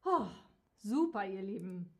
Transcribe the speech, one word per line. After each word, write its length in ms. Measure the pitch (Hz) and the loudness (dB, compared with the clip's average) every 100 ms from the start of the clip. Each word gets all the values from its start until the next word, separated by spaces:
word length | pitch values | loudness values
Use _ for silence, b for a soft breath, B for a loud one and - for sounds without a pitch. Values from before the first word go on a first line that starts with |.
| - | 4
Oh, 220 | 349 196 147 B B _ _ | 2 2 -6 B B _ _
super, 480 | 208 262 330 214 196 | -2 2 4 2 -2
ihr 160 | 190 | -4
Lieben. 520 | 196 208 180 180 175 _ | -4 -6 -6 -6 -8 _